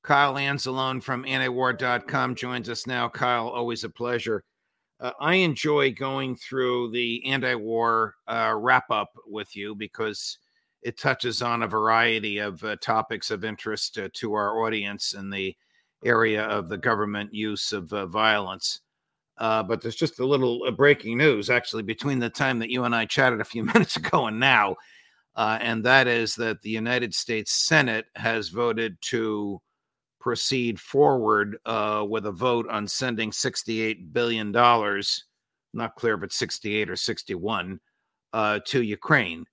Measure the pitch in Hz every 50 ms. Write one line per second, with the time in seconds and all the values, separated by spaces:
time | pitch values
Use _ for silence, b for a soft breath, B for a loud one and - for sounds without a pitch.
0 | - - 147 139 143 139 135 139 139 139 139 135 - 131 127 131 131 131 131 123
1 | - - 131 123 135 135 131 131 131 127 123 127 127 127 120 - 131 123 123 120
2 | - - 147 135 127 127 123 - 123 123 123 123 113 120 117 - - 123 127 120
3 | 120 117 - - 135 123 123 120 113 120 120 123 120 120 117 113 - 98 - -
4 | 117 120 123 117 - 117 110 98 _ _ _ _ _ _ _ _ _ _ _ _
5 | 127 123 - - 139 156 180 190 185 165 135 - - 151 147 147 139 135 107 -
6 | 135 135 135 135 135 131 127 - - - 131 131 127 123 123 123 120 113 110 123
7 | 120 117 117 120 - 131 135 135 127 127 123 113 104 113 113 113 117 117 113 113
8 | 110 104 - _ _ - 113 117 113 113 110 107 110 127 127 127 - - 120 107
9 | 101 - _ - _ 113 101 107 101 - - 104 101 104 107 101 107 101 - -
10 | 110 107 104 - - - - _ _ _ _ _ _ _ _ _ - 120 113 -
11 | - 139 127 - - 123 110 - 123 120 120 117 113 101 110 110 107 110 113 113
12 | 117 117 113 110 104 107 101 104 104 104 95 78 98 107 104 - - - 110 113
13 | 110 - 117 101 - - 110 98 95 110 104 - - 110 107 - - - - 107
14 | 98 92 - - - 107 104 107 104 101 110 113 113 113 110 107 101 101 101 98
15 | - - - 101 98 98 98 98 95 95 - _ _ _ _ _ _ _ _ _
16 | - 120 117 113 113 110 107 107 107 110 107 104 90 82 104 92 - 123 113 101
17 | 107 101 104 104 104 104 107 104 110 107 104 98 - - 107 101 90 78 104 101
18 | 98 87 82 110 110 110 107 104 98 92 95 95 - - - - _ _ _ _
19 | _ _ _ _ _ _ _ - 113 113 110 110 104 92 117 113 - 117 - -
20 | 165 147 - - 127 135 143 135 131 123 120 123 - 131 107 123 139 147 143 -
21 | - 110 117 123 151 151 127 104 101 - 123 123 - - - 113 104 98 110 -
22 | - 143 139 127 117 113 - - 143 131 127 117 113 113 123 127 120 120 117 113
23 | 113 - - 143 135 127 120 107 107 - - 117 110 - - 233 180 - - -
24 | 156 - - 160 127 110 107 110 131 139 127 110 104 98 92 B B B B B
25 | B B B B B B _ - 110 107 110 113 120 117 113 110 107 123 131 135
26 | 131 123 120 117 113 107 - - 117 113 107 - - 107 110 110 110 120 123 123
27 | 120 107 - - - - 117 110 101 - - - - - 165 156 139 123 110 110
28 | - _ _ 104 104 117 113 113 101 82 85 113 120 117 110 113 113 110 90 _
29 | - - - 117 113 110 107 104 104 101 98 90 _ _ _ _ _ _ _ _
30 | _ _ _ _ - 120 117 - - - 131 127 120 117 107 - - - - 135
31 | 147 147 135 127 110 107 107 104 104 104 104 - _ 110 113 110 104 107 107 107
32 | 107 101 110 110 98 104 95 87 123 127 120 117 113 - 113 104 104 101 - -
33 | 131 127 117 107 110 107 - - - 131 - - - 110 113 110 110 110 110 85
34 | 90 78 - 120 120 117 117 113 107 104 98 117 120 120 120 117 104 104 101 101
35 | 101 - - - - _ _ _ _ _ _ _ _ _ - 110 117 117 - -
36 | - 117 107 92 95 95 - - 120 - - - - 104 104 107 104 87 92 -
37 | - - 101 - - - 98 87 87 104 113 95 90 92 95 - _ _ _ _
38 | _ _ _ _ _ _ - 113 107 107 107 104 - - - 131 117 104 107 -
39 | - - 156 139 107 87 82 82 85 _